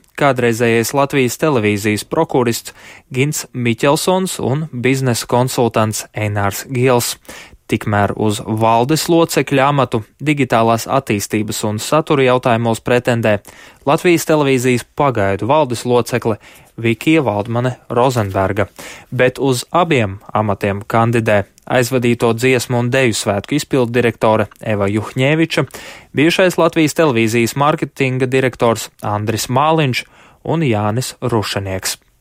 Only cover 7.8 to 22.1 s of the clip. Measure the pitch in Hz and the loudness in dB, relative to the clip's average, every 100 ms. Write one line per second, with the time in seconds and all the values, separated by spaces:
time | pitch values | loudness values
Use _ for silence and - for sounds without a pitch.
7.8 | - 104 101 - 107 104 - 107 113 117 | 0 0 0 0 -2 -2 -4 0 2 4
8.8 | 123 156 - 165 165 - 139 139 135 143 | 2 0 2 2 2 0 0 2 2 2
9.8 | 123 117 104 _ 139 147 123 120 113 113 | 0 -2 -6 _ -2 0 2 2 2 2
10.8 | - 131 - 104 - 110 107 107 110 107 | 0 -4 0 -4 -2 -4 -4 -4 -4 -4
11.8 | - 151 151 147 131 123 131 113 117 110 | -2 -2 0 2 4 2 2 0 0 -2
12.8 | - 123 123 117 113 104 - - - - | 0 0 0 0 2 0 -4 -20 -20 -10
13.8 | - 156 180 165 - 156 139 131 127 123 | -2 0 2 2 2 2 2 2 2 0
14.8 | - - 143 110 98 98 110 151 139 120 | -4 0 0 2 0 -2 0 0 0 -2
15.8 | 123 120 113 120 117 107 - - _ - | 0 0 0 -2 -2 -4 -8 -20 _ -6
16.8 | 117 117 - 160 127 104 107 117 123 120 | -2 -2 2 2 2 -2 -2 -2 -4 -6
17.8 | _ 120 131 123 101 98 95 101 98 - | _ 0 2 2 -2 0 -2 -2 -4 -6
18.8 | - - - 127 127 127 135 123 - 165 | -20 -20 -12 0 0 2 -2 -2 -2 -2
19.8 | 180 127 104 98 - 104 107 98 104 98 | 2 0 0 -6 -6 -4 -2 -2 -2 -4
20.8 | 104 117 117 117 113 104 98 _ - 127 | -2 0 2 2 2 0 0 _ -4 -2
21.8 | 120 131 120 | 0 0 0